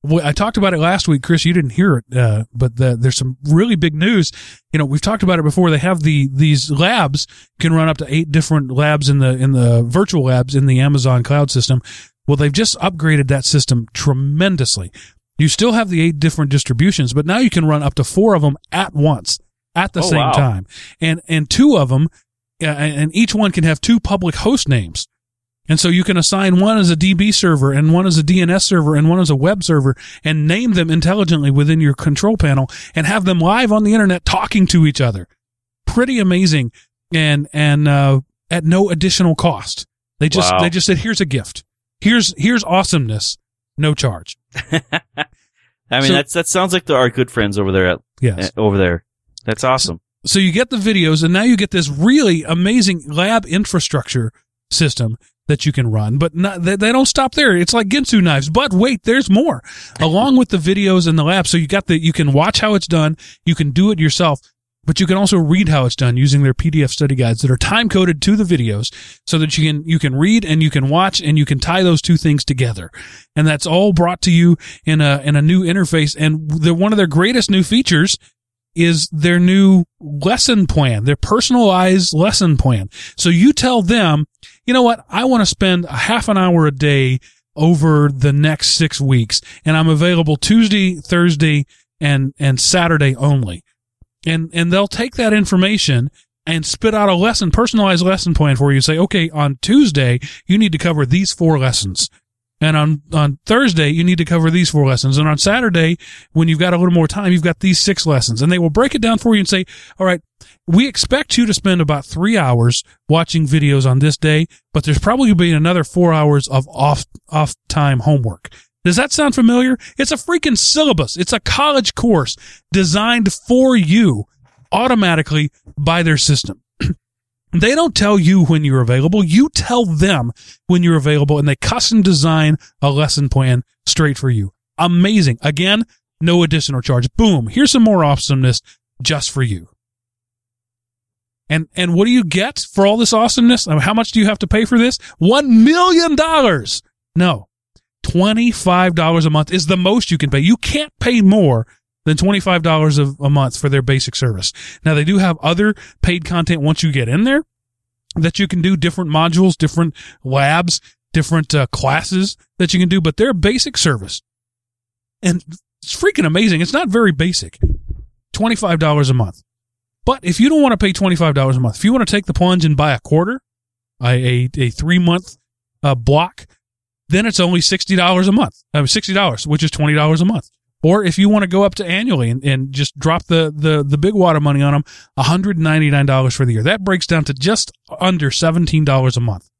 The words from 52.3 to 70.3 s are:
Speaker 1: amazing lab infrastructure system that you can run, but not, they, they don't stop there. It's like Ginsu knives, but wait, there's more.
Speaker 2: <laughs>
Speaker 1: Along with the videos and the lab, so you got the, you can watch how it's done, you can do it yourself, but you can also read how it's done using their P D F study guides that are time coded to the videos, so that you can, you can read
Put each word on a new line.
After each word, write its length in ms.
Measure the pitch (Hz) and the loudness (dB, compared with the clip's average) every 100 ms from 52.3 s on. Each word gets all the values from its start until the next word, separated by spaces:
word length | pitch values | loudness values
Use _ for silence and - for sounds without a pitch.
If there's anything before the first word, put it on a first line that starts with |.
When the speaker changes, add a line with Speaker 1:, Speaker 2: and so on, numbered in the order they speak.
| 165 | 0
Speaker 1:
amazing 600 | 151 170 185 247 196 170 143 | -2 -2 0 0 0 -2 -6
lab 400 | 147 190 226 196 | -4 -2 -2 -2
infrastructure 840 | 180 208 180 - 139 - 127 113 _ _ _ _ | -4 -2 -4 -2 -6 -4 -6 -6 _ _ _ _
system 480 | - 156 - 113 113 _ _ - | -2 -2 0 -6 -6 _ _ -4
that 180 | 147 156 | -2 -2
you 60 | |
can 180 | 139 120 | -2 -2
run, 280 | 107 107 131 | -2 -2 -2
but 180 | 165 156 | -2 -2
not, 260 | 196 185 | -4 -4
they, 140 | 175 196 | -4 0
they 160 | 214 | 0
don't 140 | 262 269 | 2 0
stop 280 | - 262 | 0 -2
there. 220 | - 269 175 | 0 2 2
It's 180 | 175 | 0
like 140 | 233 202 | -2 0
Ginsu 340 | 285 262 214 | -2 0 2
knives, 260 | 175 139 139 | 2 0 0
but 240 | 175 277 | -2 0
wait, 300 | 185 247 240 | 0 0 0
there's 260 | - 254 - | -2 -2 2
more. 320 | 214 320 226 - - | 2 0 -4 -12 -20
Speaker 2:
<laughs> 180 | - - | -20 -4
Speaker 1:
Along 360 | 160 180 262 254 | -2 0 2 2
with 140 | 247 | 2
the 60 | 185 | -2
videos 520 | 156 196 196 185 165 | -2 0 2 2 2
and 100 | 160 | 0
the 60 | |
lab, 240 | 151 190 170 | 0 0 0
so 80 | 170 | -2
you 100 | 151 | -2
got 200 | 196 - | -4 -2
the, 140 | 165 | 0
you 120 | 160 | 0
can 200 | 160 147 | 0 0
watch 280 | 139 180 - | 2 0 0
how 140 | 214 | 0
it's 120 | 202 - | 0 0
done, 300 | 165 156 156 - - | 0 0 -4 -12 -8
you 120 | - 165 | -4 -2
can 160 | 147 | 0
do 180 | 131 202 | 0 0
it 80 | 190 | 2
yourself, 420 | 156 - 170 139 _ _ _ _ | -2 0 -2 -2 _ _ _ _
but 160 | - - | -6 -2
you 60 | 180 | 0
can 100 | 185 | 0
also 200 | 202 196 | 2 2
read 320 | 151 185 175 | 2 2 2
how 160 | 151 | 0
it's 120 | 123 - | 0 0
done 200 | 123 123 | -2 2
using 280 | 139 143 | 2 4
their 100 | 135 | 2
P 160 | 127 160 | 0 -2
D 140 | 151 | 0
F 80 | 135 | -2
study 240 | - 147 131 | -2 -2 0
guides 260 | 120 113 | 0 0
that 80 | 135 | 0
are 60 | 127 | 0
time 320 | - 214 226 | 0 0 0
coded 340 | 190 180 156 | 2 0 0
to 140 | - 208 | 0 0
the 80 | |
videos, 500 | 190 160 113 101 113 - - - - | 0 0 0 -4 -6 -12 -20 -20 -4
so 100 | 160 | -2
that 200 | 156 156 | -2 0
you 80 | 156 | -2
can, 160 | 151 | -2
you 140 | 160 165 | -2 -2
can 160 | 143 | 0
read 300 | 131 175 | 0 2